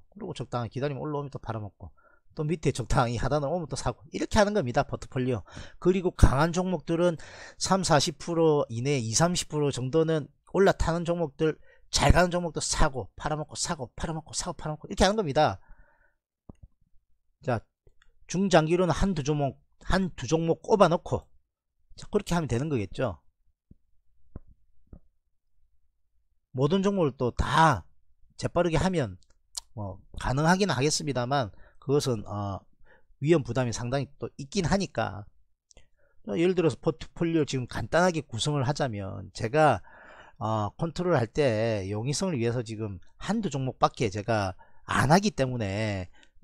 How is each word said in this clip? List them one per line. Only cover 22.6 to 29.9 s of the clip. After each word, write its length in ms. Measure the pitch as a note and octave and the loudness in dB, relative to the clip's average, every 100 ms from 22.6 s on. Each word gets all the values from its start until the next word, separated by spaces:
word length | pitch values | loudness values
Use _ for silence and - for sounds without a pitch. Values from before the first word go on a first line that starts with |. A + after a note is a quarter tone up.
| D#3 | -2
거겠죠. 520 | C3+ G2 - B2+ F#2 _ _ _ _ _ - _ _ _ - - - - - _ - - - _ _ _ _ _ _ _ _ _ _ _ _ _ _ _ B2+ | -2 -4 -4 -4 -6 _ _ _ _ _ -20 _ _ _ -20 -18 -18 -18 -20 _ -20 -20 -20 _ _ _ _ _ _ _ _ _ _ _ _ _ _ _ -2
모든 240 | C#3+ F#3+ | 0 2
종목을 300 | G3 G3 D#3 - | 0 2 0 0
또 140 | B2 | -2
다 540 | - G#2+ C#3 D#3+ A2+ - _ _ _ - - | -2 0 4 4 4 -4 _ _ _ -20 -8
재빠르게 400 | - E3+ F3 D#3 | -4 0 2 2
하면 400 | F#3 F3+ A#2 F2+ _ _ _ - - | 0 0 -2 -6 _ _ _ -18 -16
뭐 280 | - G2+ | -12 -10